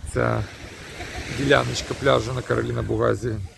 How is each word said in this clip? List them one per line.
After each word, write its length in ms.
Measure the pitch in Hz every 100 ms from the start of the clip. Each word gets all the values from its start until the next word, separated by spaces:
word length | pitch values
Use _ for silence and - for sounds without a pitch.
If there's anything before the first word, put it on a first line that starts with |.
| -
Ця 300 | 123 117 113 104 - - - - - - - - -
діляночка 560 | 139 135 123 120 -
пляжу 400 | 120 135 127 113
на 80 | 127
Кароліна 400 | - 117 117 117
Бугазі 540 | 110 110 113 107 120 110 92